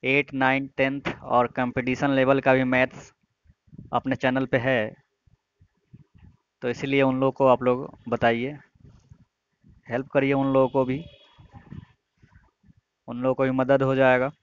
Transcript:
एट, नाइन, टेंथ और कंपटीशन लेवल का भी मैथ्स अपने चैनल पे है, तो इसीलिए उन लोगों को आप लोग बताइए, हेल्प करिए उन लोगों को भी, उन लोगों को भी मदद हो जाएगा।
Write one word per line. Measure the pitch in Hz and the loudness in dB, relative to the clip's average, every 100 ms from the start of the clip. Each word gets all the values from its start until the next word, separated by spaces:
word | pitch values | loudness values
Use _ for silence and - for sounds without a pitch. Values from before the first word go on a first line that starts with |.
एट, | 127 139 139 | 0 0 0
नाइन, | 139 131 135 135 - | 0 0 0 -4 -4
टेंथ | 135 139 - - | -4 -2 -8 -10
और | 131 123 120 - | -2 0 0 -2
कंपटीशन | 127 127 123 127 143 | -4 -4 -4 -2 0
लेवल | 135 131 139 | 2 2 2
का | 135 | 4
भी | 131 127 | 2 2
मैथ्स | 127 127 - - _ _ _ _ _ _ - - | 0 0 -4 -20 _ _ _ _ _ _ -20 -8
अपने | - 131 127 | -6 -4 -2
चैनल | 131 131 131 | -2 -2 0
पे | 131 | -2
है, | 120 127 110 - _ _ _ _ _ _ _ _ _ - _ _ - _ _ _ | 0 -2 -2 -8 _ _ _ _ _ _ _ _ _ -20 _ _ -20 _ _ _
तो | 127 | -8
इसीलिए | 120 139 139 | -6 -2 0
उन | 135 131 | 2 2
लोगों | 135 | -2
को | 127 135 | 2 2
आप | 123 | 4
लोग | 127 127 143 - - | 2 -2 -6 -16 -8
बताइए, | 113 117 117 127 147 _ _ - - _ - _ _ _ _ _ - - | 0 0 0 -4 -10 _ _ -20 -20 _ -20 _ _ _ _ _ -20 -8
हेल्प | 117 135 | -6 -2
करिए | 147 135 | -2 0
उन | 139 139 | 0 0
लोगों | 135 131 | 2 2
को | 135 | 0
भी, | 127 131 165 - _ _ - - - - - _ _ _ _ _ _ _ _ _ _ _ - | -2 -4 -8 -20 _ _ -20 -20 -18 -18 -20 _ _ _ _ _ _ _ _ _ _ _ -14
उन | 120 | -4
लोगों | 127 | -2
को | 127 | 0
भी | 131 | 0
मदद | 131 127 139 | 0 2 2
हो | 135 | 4
जाएगा। | 131 131 127 131 - | 4 4 4 0 -6